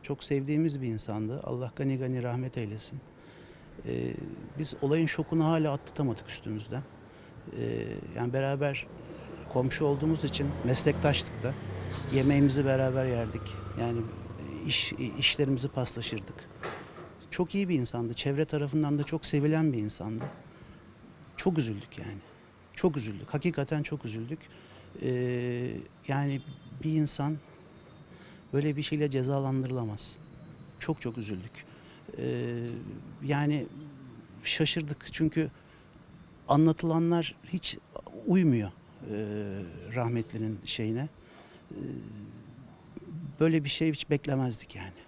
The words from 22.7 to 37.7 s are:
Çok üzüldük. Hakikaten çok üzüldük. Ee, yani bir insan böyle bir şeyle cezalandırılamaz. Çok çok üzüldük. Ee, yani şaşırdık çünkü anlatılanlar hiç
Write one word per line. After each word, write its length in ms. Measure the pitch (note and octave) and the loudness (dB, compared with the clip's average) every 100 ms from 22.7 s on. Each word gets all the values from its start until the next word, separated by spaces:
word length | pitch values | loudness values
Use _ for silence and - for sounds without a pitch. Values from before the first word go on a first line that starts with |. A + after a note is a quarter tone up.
Çok 240 | - F#3 D3 | 0 2 2
üzüldük. 360 | A2 G2+ - | -4 -6 -4
Hakikaten 500 | D3 F3 E3 C3+ D#3 | 0 0 0 0 0
çok 220 | D3 D3 A#2+ | -2 -4 -4
üzüldük. 340 | A2 A#2 D#3+ - - - - - - | -6 -6 -8 -12 -20 -20 -20 -18 -4
Ee, 680 | - B2 B2 B2 B2 A#2+ B2 A2+ - - - | 0 0 2 0 0 -2 -2 -6 -10 -16 -2
yani 340 | C3+ C#3+ C3+ - - - - | 0 2 0 -6 -16 -14 -6
bir 100 | D#3+ | 0
insan 440 | D#3 D3+ - C#3+ D3+ - - - - - - - - - - - | 4 4 2 0 -2 -8 -20 -20 -20 -20 -20 -20 -20 -20 -20 -2
böyle 220 | C#3 D3 C#3+ | 0 2 0
bir 60 | |
şeyle 280 | D3 D3+ D3 | 0 2 2
cezalandırılamaz. 1080 | C3+ B2+ C#3 C3+ C3+ B2+ B2+ A2 G#2+ - - - - - - - - | 2 2 2 2 0 0 -2 -2 -2 -6 -8 -16 -18 -18 -18 -18 -8
Çok 220 | - D#3 | -4 -2
çok 160 | B2 A#2 | -2 -6
üzüldük. 480 | G#2 F#2+ G2+ - - - - - - - | -6 -6 -6 -14 -18 -20 -20 -20 -14 -4
Ee, 500 | B2+ B2 A#2+ A#2+ A#2 A#2 A2 G#2+ - - C#3 | -2 -2 -2 -4 -4 -6 -8 -12 -12 -8 0
yani 400 | C#3+ D3 D3+ - - - - - - - - | 4 4 2 0 -10 -16 -16 -18 -18 -18 -8
şaşırdık 640 | - - D#3 - D3 D3 - | -2 2 2 2 -2 -6 -8
çünkü 400 | - D#3+ E3 D3+ - - - - - - - - - - | 0 2 2 -2 -4 -20 -20 -20 -20 -20 -20 -20 -20 4
anlatılanlar 880 | C#3+ D#3+ D#3 E3+ D#3+ E3+ E3+ D#3+ - - | 8 8 6 4 4 4 4 2 -6 -6
hiç 320 | F3+ - | -4 -4